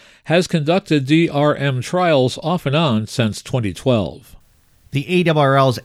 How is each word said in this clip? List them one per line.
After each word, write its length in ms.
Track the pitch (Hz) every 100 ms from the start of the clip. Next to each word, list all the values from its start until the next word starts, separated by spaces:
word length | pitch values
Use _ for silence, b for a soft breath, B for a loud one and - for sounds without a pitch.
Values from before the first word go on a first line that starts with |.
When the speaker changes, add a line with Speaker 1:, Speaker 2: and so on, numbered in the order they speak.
| b b -
Speaker 1:
has 220 | 170 170
conducted 580 | 165 147 190 - 151 131
D 240 | 160 165
R 260 | 143 147 139
M 240 | 139 127
trials 580 | - 180 180 139 127 -
off 220 | 160 175 139
and 100 | 151
on 320 | 156 110 107
since 340 | - 110 98
twenty 300 | - 131 104
twelve. 640 | 82 135 113 76 - - - _ _ _ _ _
Speaker 2:
The 160 | 139 147
A 160 | 180
W 160 | 170 151
R 160 | 139 135
L's 240 | 135 117